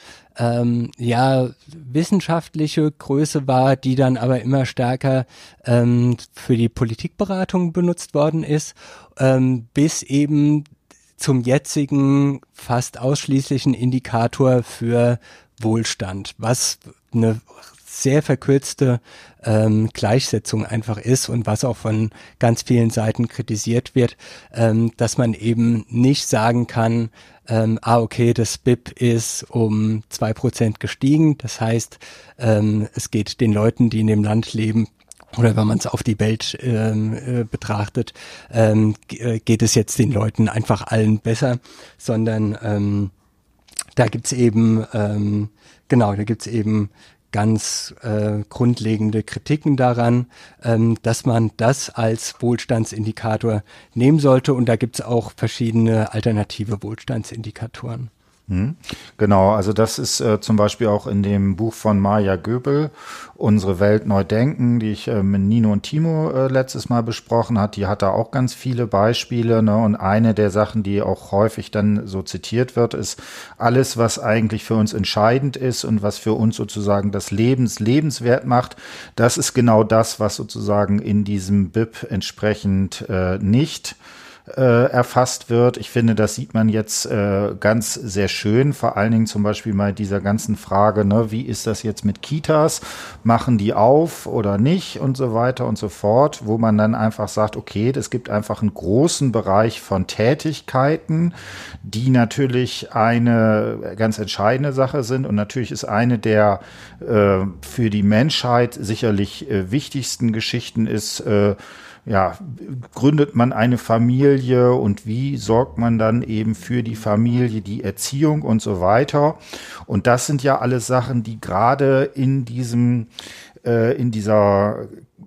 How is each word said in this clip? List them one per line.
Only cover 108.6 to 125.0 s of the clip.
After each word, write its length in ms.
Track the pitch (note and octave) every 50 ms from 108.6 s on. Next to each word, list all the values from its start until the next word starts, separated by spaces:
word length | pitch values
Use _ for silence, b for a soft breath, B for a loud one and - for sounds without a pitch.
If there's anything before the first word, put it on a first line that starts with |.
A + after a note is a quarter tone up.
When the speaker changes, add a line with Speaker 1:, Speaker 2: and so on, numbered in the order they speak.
| B2 A#2+ -
Speaker 2:
sicherlich, 760 | - B2 F#2+ A2 - - A2 G#2+ G2 G2+ - - - - -
äh, 220 | A2 G2 F#2 F#2
wichtigsten 640 | G#2+ D3 - - - C#3 A#2+ - - - B2 A#2 G#2+
Geschichten 560 | A2 - - - B2 - - - A2+ A2 G#2+
ist, 320 | A#2 G#2+ G#2 - - -
äh, 340 | - - G#2+ G2+ G2+ G2+ G2 B B B B B B B B B B
ja, 320 | A#2+ A2 F#2+ F#2+ F2 - - G3 D#3 A#2+ - - - C3+ B2+ A#2+ - -
gründet 420 | - A2+ C#3+ D3+ D3+ C#3+ C#3+ -
man 160 | A#2+ A#2+ B2+ B2
eine 260 | G#2+ A2+ B2 B2 A2+
Familie 960 | - - A2+ A2+ A#2+ B2 B2 C3 C#3+ C#3+ C#3 C3+ B2+ B2 B2+ B2 B2 B2 B2
und 320 | C3 B2 G#2 G2+ - -
wie 300 | A2 G#2+ B2 C3+ C#3 C#3
sorgt 420 | A#2+ G#2 G#2+ A2+ A#2 C3+ B2+ - A#2
man 200 | A#2 A#2 A#2 A2
dann 240 | A2 A2 A2+ A#2+ -
eben 340 | - A2 G#2+ A2 A2 A2
für 260 | - - - B2 B2 A#2
die 140 | A2+ A2+
Familie, 640 | A2 - G#2+ G#2 G#2+ A#2 A#2+ A#2+ B2 B2 A#2+ A2 A2
die 240 | F#2 G2+ G#2 B2 -
Erziehung 580 | G2 G2 - - - C#3 C#3 D#3 D3+ D3+ D3+ D3+
und 180 | - A2 A2
so 200 | - G#2+ G2+ F2
weiter. 580 | F2 F#2 G#2+ A#2+ D3 C#3+ - D3 D3 D3+ D3 B B B B B B B B B B
Und 220 | - - G2 - B2
das 180 | A#2+ B2 -
sind 160 | - D3 C3+ B2+
ja 160 | C#3 C3+ -
alles 300 | B2 B2+ B2+ B2 A2+ -
Sachen, 340 | B2+ B2+ A#2 B2+ C3 A#2+ G#2+
die 180 | A2+ A2+ -
gerade 680 | - - F2 F#2+ A2+ A#2+ C3+ C3+ C#3 C3+ C3+ C3+ C#3+ - -
in 300 | - C3 C3 C3+ C#3 B2
diesem, 640 | A#2 A#2+ B2 B2+ A2+ A2+ A#2+ A#2+ A#2+ B2 A#2+ A2+ B B B B B B B B B B - -
äh, 320 | A#2+ A#2 A#2 A2+ A#2+ -
in 140 | - B2 B2
dieser 800 | A2 A2 G2+ G#2+ A2 G#2+ G2+ G2+ G2+ G2 G2+ G#2 A2 - - G#2+ - -